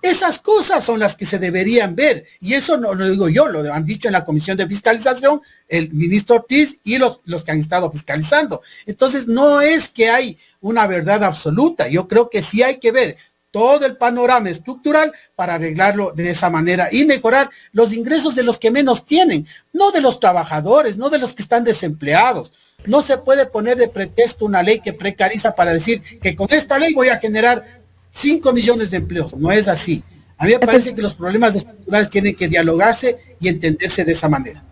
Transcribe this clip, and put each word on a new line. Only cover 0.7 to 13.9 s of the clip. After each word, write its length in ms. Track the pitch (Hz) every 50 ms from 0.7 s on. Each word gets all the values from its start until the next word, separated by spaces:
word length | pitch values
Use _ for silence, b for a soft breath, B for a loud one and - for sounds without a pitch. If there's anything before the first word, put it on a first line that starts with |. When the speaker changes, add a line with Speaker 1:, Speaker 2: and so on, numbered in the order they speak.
| 381 294 -
Speaker 1:
son 140 | - 233 220
las 160 | 214 196 -
que 100 | - 202
se 140 | - - 190
deberían 560 | 185 180 170 180 185 202 233 240 214 190 170
ver, 300 | 226 277 302 247 160 b b b b
y 140 | - 180 254
eso 240 | 277 262 - 330
no 160 | 269 233 208 190
lo 160 | 185 190 190
digo 180 | 190 190 196
yo, 200 | 165 160 240 302
lo 260 | 285 190 156 151 147 143
han 120 | 156 160
dicho 220 | 156 214 208 -
en 60 | 233 196
la 100 | 180 156
Comisión 320 | - 151 156 156 190 190
de 120 | 190 190
Fiscalización, 760 | 165 202 202 - 226 226 226 214 262 247 254 262 277 302 294 b b b b b
el 240 | b 165 170 165 160
ministro 440 | 160 151 165 170 190 208 202 - 233
Ortiz 420 | 233 233 _ 254 285 302 285 - _ _
y 160 | 208 233 262
los, 220 | 262 240 247 _ _
los 180 | 175 170 160 156
que 80 | -
han 80 | 156 156
estado 320 | 151 156 175 180 180 160
fiscalizando. 720 | 156 147 - - 143 151 156 156 285 294 311 240 175 - B B B B B
Entonces, 420 | B 202 _ 262 269 254 277 247
no 340 | 233 226 247 277 294 285 285
es 280 | 285 302 330 320 - -
que 200 | _ - 220 226
hay 280 | 233 254 262 226 165 b b b b b
una 240 | - 202 226 233 214
verdad 380 | 202 185 175 156 175 202 214 208
absoluta, 640 | 190 156 - - 156 151 190 277 330 330 - 165
yo 200 | 123 143 175 180
creo 220 | - 202 220 233 233
que 140 | - 208 -
sí 180 | - - 208
hay 160 | 247 262 269
que 140 | 262 - 226
ver 260 | 226 262 247 165 - b b b b _ _ _
todo 360 | _ 202 220 254 277 294 277
el 100 | 262